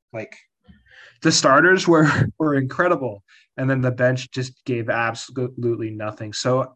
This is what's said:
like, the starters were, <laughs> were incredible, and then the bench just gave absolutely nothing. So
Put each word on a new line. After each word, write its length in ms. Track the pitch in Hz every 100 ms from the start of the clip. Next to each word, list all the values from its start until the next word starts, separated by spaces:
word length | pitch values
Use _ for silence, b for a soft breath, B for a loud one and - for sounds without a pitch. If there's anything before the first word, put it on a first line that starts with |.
| _
like, 240 | 113 101 - _ _ _ B B B B B
the 100 | 165
starters 560 | 160 143 139 170 185 180
were, 180 | 165 151
<laughs> 320 | 127 - -
were 160 | 156
incredible, 680 | 139 131 - 175 160 123 101 _ b b -
and 120 | 131
then 120 | 135
the 100 | 127
bench 400 | 120 123 127 -
just 340 | 135 127 -
gave 240 | - 120 113
absolutely 1000 | 113 117 117 - 131 123 - 120 113 110
nothing. 420 | 107 107 107 110
So 420 | - 127 127 -